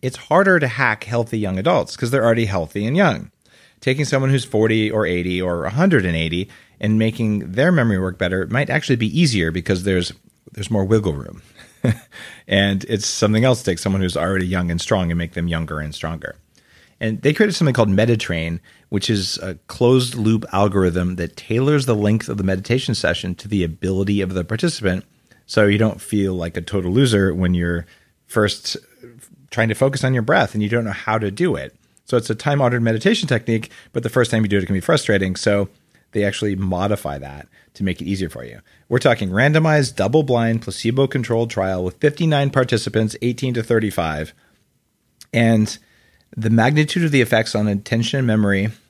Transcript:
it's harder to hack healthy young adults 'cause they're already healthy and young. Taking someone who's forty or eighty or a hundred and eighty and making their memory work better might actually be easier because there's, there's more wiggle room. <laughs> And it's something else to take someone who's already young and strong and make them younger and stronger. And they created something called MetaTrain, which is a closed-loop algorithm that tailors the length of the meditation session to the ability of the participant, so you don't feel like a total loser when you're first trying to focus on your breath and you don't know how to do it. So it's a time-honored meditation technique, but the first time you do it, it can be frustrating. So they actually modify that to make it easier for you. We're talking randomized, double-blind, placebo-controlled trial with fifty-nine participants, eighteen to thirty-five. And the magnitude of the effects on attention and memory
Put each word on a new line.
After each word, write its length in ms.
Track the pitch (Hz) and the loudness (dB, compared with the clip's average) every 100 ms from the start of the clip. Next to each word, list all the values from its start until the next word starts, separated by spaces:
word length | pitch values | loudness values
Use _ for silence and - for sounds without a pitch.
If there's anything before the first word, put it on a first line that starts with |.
it's 160 | 131 - | -6 -8
harder 400 | - 156 196 180 | 0 2 4 4
to 100 | 139 | 2
hack 360 | 110 127 107 | 0 0 0
healthy 340 | - 117 113 110 | -2 -4 -2 -2
young 220 | 104 92 | -2 -2
adults 360 | 107 175 90 - | 0 0 0 -4
'cause 140 | 120 | -2
they're 160 | 131 117 | 0 2
already 200 | 113 113 | 2 0
healthy 420 | 98 80 - 107 | -2 -4 -4 -2
and 100 | 156 | 2
young. 320 | 190 98 - _ _ _ _ _ | 2 0 -8 _ _ _ _ _
Taking 240 | - 131 143 | -4 -2 0
someone 260 | 135 135 | 0 2
who's 140 | 135 117 | 0 0
forty 440 | 110 110 110 107 | 0 2 2 2
or 160 | 107 92 | 0 0
eighty 340 | 90 87 90 | 0 -2 -2
or 260 | 92 87 78 | -2 -2 -4
a 40 | |
hundred 360 | 113 190 160 92 | 0 4 4 2
and 100 | 82 | 0
eighty 340 | 80 85 95 - _ _ | 2 0 -2 -10 _ _
and 180 | 104 107 | 0 2
making 540 | 110 110 113 104 69 | 2 0 -2 -2 -4
their 200 | 95 151 | 0 2
memory 280 | 175 117 98 | 4 4 2
work 180 | 92 92 | 0 -2
better 300 | 90 92 90 | -2 -2 -2
might 220 | 120 - | -2 -2
actually 260 | 147 - 131 | -4 0 0
be 240 | 113 - | 0 2
easier 320 | 170 110 80 | 2 2 0
because 320 | 82 82 95 | -2 -2 -2
there's, 280 | 95 92 87 - _ _ - | 2 0 -2 -8 _ _ -20
there's 180 | - 98 | -14 -4
more 140 | 110 95 | -2 2
wiggle 280 | 110 101 | 2 2
room. 300 | 71 50 50 - - - _ | -4 -8 -16 -20 -20 -20 _
<laughs> 100 | 127 113 - - - - - | -2 -2 -6 -20 -20 -20 -2
And 360 | 98 101 98 92 | 0 2 0 -2
it's 200 | 107 104 | -4 -4
something 380 | - 104 110 | 0 2 4
else 160 | 127 123 | 2 2
to 60 | - | 0
take 140 | 85 | -2
someone 220 | - 95 | 0 0
who's 160 | 92 82 | 0 0
already 300 | 85 95 90 | -2 0 0
young 240 | 92 87 | -2 -2
and 100 | 85 | -4
strong 300 | - 101 87 | 0 0 0
and 80 | 85 | -2
make 140 | 85 | -4
them 140 | - 85 | -4 -4
younger 320 | 82 78 76 | -4 -4 -6
and 140 | 76 | -8
stronger. 420 | 76 80 82 - - _ _ _ _ _ _ | -8 -8 -8 -10 -14 _ _ _ _ _ _
And 220 | 113 110 | -6 0
they 120 | 143 | 0
created 200 | 151 208 | 2 0
something 200 | 175 156 | 2 2
called 160 | 123 107 | 4 2
MetaTrain, 680 | 95 113 113 - 85 82 85 _ _ _ | 4 4 2 0 -4 -4 -6 _ _ _
which 180 | 104 - | -6 0
is 300 | 107 92 - | -2 -2 -6
a 180 | 92 87 _ | -8 -12 _
closed-loop 800 | - 120 131 123 123 107 113 - | 0 4 4 2 -2 0 0 0
algorithm 680 | 95 101 95 92 85 90 90 | 0 2 4 2 2 -2 -2
that 200 | 85 - | -6 -8
tailors 480 | - 113 135 151 127 | -4 0 2 2 2
the 100 | 110 | 0
length 320 | 104 107 - | 2 2 0
of 100 | 104 | -2
the 60 | |
meditation 520 | 95 95 98 120 - 113 | -2 -2 0 -2 0 -2
session 400 | - 82 90 87 | 0 -2 -4 -8
to 120 | 104 | -4
the 160 | 104 | -2
ability 580 | 85 80 90 95 98 101 | -2 -2 -4 -2 0 0
of 120 | 92 | -2
the 100 | 92 | -4
participant, 640 | 85 113 170 - 104 92 - _ _ _ _ | -4 -2 -2 -2 -2 -2 -6 _ _ _ _
so 220 | - 104 | 2 4
you 100 | 101 | 4
don't 240 | 110 - | 2 -2
feel 320 | - 104 98 | -4 -2 0
like 240 | 92 85 87 | -2 -4 -6
a 40 | |
total 300 | 82 104 90 | -6 -4 0
loser 440 | 104 135 107 95 85 | 2 4 4 2 2
when 180 | 90 | 2
you're 320 | 90 87 85 85 _ _ _ _ | 2 0 -2 -6 _ _ _ _
first 520 | - 104 - - - _ _ 120 117 - - _ | 0 0 0 -10 -12 _ _ -20 -20 -20 -20 _
trying 180 | - 113 | -2 0
to 80 | 107 | 2
focus 280 | 135 135 131 | 0 0 0
on 80 | |
your 100 | 127 | 0
breath 300 | 110 196 113 | 2 0 0
and 100 | 110 | 0
you 60 | 104 | -2
don't 160 | 117 113 | -2 -4
know 60 | |
how 260 | 95 - 110 | -8 -2 -2
to 120 | 107 | -2
do 280 | 101 180 90 | -2 -2 -2
it. 180 | 67 _ _ _ _ | -6 _ _ _ _
So 100 | 123 | -2
it's 140 | 110 | -2
a 60 | 107 | -4
time-honored 460 | - 143 127 120 | -2 2 2 2
meditation 460 | 113 113 190 220 156 | 0 2 2 0 0
technique, 420 | 120 - 113 110 - - | -2 0 -2 -2 -18 -8
but 100 | - | -6
the 80 | 117 | -2
first 220 | - 117 | 0 2
time 120 | 113 | 2
you 40 | 107 | 2
do 100 | 101 | 0
it, 60 | |
it 20 | 92 | 0
can 100 | 95 | -2
be 40 | |
frustrating. 560 | - 117 - 101 95 92 | 2 0 2 0 2 -2
So 320 | - 101 98 _ _ _ _ | 0 2 0 _ _ _ _
they 100 | 110 | -2
actually 320 | 101 98 107 95 | -2 -2 -4 -2
modify 640 | 95 90 101 104 73 71 | -2 -2 0 -2 -4 -8
that 320 | 69 71 71 _ _ | -10 -16 -20 _ _
to 100 | - | -6
make 180 | 98 87 | -4 -4
it 40 | 78 | -4
easier 240 | 98 90 | -4 -4
for 160 | - 62 | -8 -16
you. 160 | 57 _ _ _ | -16 _ _ _
We're 120 | 123 | 2
talking 300 | 143 113 98 | 2 2 0
randomized, 680 | 95 135 151 160 151 135 - | 2 2 4 4 2 0 -2
double-blind, 640 | 98 143 147 120 113 113 | 2 2 2 0 2 -2
placebo-controlled 880 | 113 95 113 131 135 135 113 113 117 | -4 -4 -2 0 0 0 -2 -2 -2
trial 340 | 110 95 92 | -2 -2 -2
with 140 | 92 - | -4 0
fifty-nine 540 | 151 143 160 147 139 | -2 0 0 2 0
participants, 680 | 139 123 113 - 110 110 - | 0 0 0 0 0 0 -2
eighteen 320 | 117 123 131 120 | -4 -2 -4 -4
to 60 | |
thirty-five. 720 | 107 113 107 92 82 76 78 _ _ _ _ _ _ _ _ _ - | 0 0 0 -2 -4 -4 -8 _ _ _ _ _ _ _ _ _ -6
And 440 | 117 117 113 107 - _ _ _ _ _ - | 0 4 4 2 -2 _ _ _ _ _ -6
the 120 | 113 | 0
magnitude 540 | 113 113 147 151 - | 4 4 2 0 0
of 80 | 165 | 2
the 100 | 143 | 4
effects 320 | 117 113 113 | 4 2 0
on 140 | 113 104 | -2 0
attention 520 | 101 - 113 113 139 | -2 -2 -2 0 0
and 80 | 123 | 2
memory 420 | 107 104 98 104 - _ | 2 2 2 0 -4 _